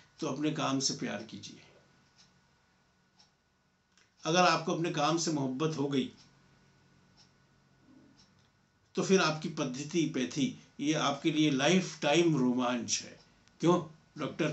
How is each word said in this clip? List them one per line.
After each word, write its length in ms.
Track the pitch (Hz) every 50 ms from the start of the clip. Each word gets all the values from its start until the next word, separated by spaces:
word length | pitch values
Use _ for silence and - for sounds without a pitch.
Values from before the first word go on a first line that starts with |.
| - _ _ -
तो 60 | 165
अपने 240 | 139 127 147 151 151 -
काम 280 | 147 131 135 135 135
से 140 | 127 - 120
प्यार 260 | - 131 110 107 101 -
कीजिए। 380 | - 98 98 - - - - - - - - _ _ _ _ _ _ _ _ - _ _ _ _ _ _ _ _ _ _ _ _ _ _ _ _ _ _ _ _ _ _ _ _ _ _ _ _ _ _ _ _ _ _ _ _ _ _ _ -
अगर 160 | 160 165 180
आपको 340 | 180 165 165 156 156 185 165
अपने 160 | 151 170 165 151
काम 240 | 151 143 151 165 165
से 140 | - 175 156
मोहब्बत 440 | 143 135 127 127 131 160 160 151 139
हो 100 | 139 139
गई 220 | 139 131 123 113 - - - - _ _ _ _ _ _ _ _ _ _ _ _ _ _ _ _ _ _ - _ _ _ _ _ _ _ _ _ _ _ _ - - - - - _ _ _ _ _ _ _ _ _ _ _ _ _ _ _ _ -
तो 80 | 196 165
फिर 180 | 156 190 190
आपकी 280 | 165 156 160 156 - 165
पद्धति 540 | - 156 139 123 123 143 143 - - 170 151 127 127
पैथी 320 | 131 123 123 - 151 131 107 - - - - _ -
ये 120 | 143 147 156
आपके 360 | 139 123 143 143 - - 165 147
लिए 180 | 151 156 147
लाइफ 480 | 135 131 143 160 185 185 - - - - -
टाइम 340 | 147 147 170 170 165 156
रोमांच 640 | 127 127 123 120 127 123 120 123 120 107 101 - - -
है। 160 | - - - - _ _ _ _ _ _ _
क्यों 200 | 160 170 180 180 - - - - _ _ _ 151
डॉक्टर, 300 | 135 - - - 151 156